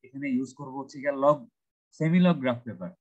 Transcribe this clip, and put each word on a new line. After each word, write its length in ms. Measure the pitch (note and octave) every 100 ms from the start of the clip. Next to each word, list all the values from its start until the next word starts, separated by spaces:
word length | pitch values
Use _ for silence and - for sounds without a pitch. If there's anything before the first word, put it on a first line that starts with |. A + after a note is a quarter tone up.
| C3+
এখানে 220 | C3+ C#3+ B2+
ইউজ 140 | C3 -
করবো 180 | C3+ C3+
হচ্ছে 160 | C3+ C#3+
গিয়া 120 | C#3+ C#3 C#3
লগ, 120 | C#3+ A#2 _ _ _ _ _
সেমি 220 | D#3 F3+ F3+
লগ 80 | D3+
গ্রাফ 160 | B2+ A#2+ A#2
পেপার। 240 | F2+ F2+ -